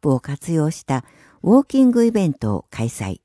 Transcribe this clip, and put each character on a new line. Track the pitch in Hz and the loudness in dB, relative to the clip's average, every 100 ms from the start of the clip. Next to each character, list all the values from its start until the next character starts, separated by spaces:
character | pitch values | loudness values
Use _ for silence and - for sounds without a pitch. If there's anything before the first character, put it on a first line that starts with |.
プ | 151 | -2
を | 131 | -2
活 | - 143 - | -2 -10 -4
用 | 160 151 | -2 -2
し | - | -4
た | - 131 - _ _ - | -4 -6 -6 _ _ -6
ウ | 185 247 | 2 2
ォ | |
ー | - | 2
キ | 269 | 2
ン | 254 | 2
グ | 240 | 4
イ | 233 | 2
ベ | 226 175 | 2 0
ン | |
ト | 135 107 | -2 -4
を | 98 - | -4 -6
開 | - 117 | -8 -6
催。 | - 95 - | -6 -8 -8